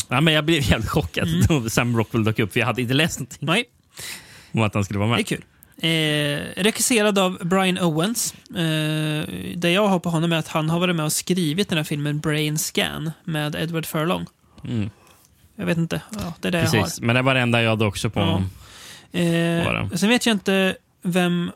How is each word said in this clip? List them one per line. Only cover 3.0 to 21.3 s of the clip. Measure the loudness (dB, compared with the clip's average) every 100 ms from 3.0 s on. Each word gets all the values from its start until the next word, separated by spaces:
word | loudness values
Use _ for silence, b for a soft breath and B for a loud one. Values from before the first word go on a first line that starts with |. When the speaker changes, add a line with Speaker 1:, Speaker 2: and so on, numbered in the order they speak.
| 0 -2
Speaker 1:
någonting | -10 -8 -2
Speaker 2:
Nej. | -2 -2 _ _ B B B B B B
Speaker 1:
om | -2
att | 0
han | 0 -2
skulle | -2
vara | 0
med. | 0
Speaker 2:
Det |
är |
kul. | -2 -6 -10 _ _ -6
Eh, | -2 0 0 0 -2 -4 -6 -2
regisserad | 0 0 2 4 4 4
av | 2 0
Brian | 0 2 2 2
Owens. | 0 2 0 -2 -6 -8 -10
Eh, | -4 -2 0 0 -2 -2 -4 -6 -8 -8 -2
det | 0
jag | 2 4
har | 2
på | 0
honom | 0 0
är | 0
att | -2
han | -2 0
har | 0
varit | 0 0
med | 0
och |
skrivit | -2 0 0 0 0 0
den | 0
här |
filmen | -2 -2 -2 -2
Brain | 0 0 0 -2
Scan | -2 -2 -2 -4 -8 -8
med | -6 -4 -4 -4
Edward | -4 -4 -4
Furlong. | -2 -2 -2 -6 _ _ -16
Speaker 1:
Mm. | -6 -4 -4 -8 b b b _ _ -8
Speaker 2:
Jag | -2
vet | -2
inte. | -2 -4 -8
Ja, | -10 -10 -6
det | -2
är |
det | 0
Speaker 1:
Precis. | 2 2
Speaker 2:
jag |
har. | 0 -2
Speaker 1:
Men | 0 2
det |
var | 2 2
det |
enda | 4 4
jag | 4
hade | 4 2
också | 0 -2
på | 0
Speaker 2:
Ja. | 2
Speaker 1:
honom. | 2 -2 -6 B B B B B
Speaker 2:
Eh, | 0 2 2 2 2 0
Speaker 1:
Bara. | 0 -2 0
Speaker 2:
sen | 2
vet | 4 2
jag |
inte | 0 2 2 2 -2 _ _
vem | -2 2 2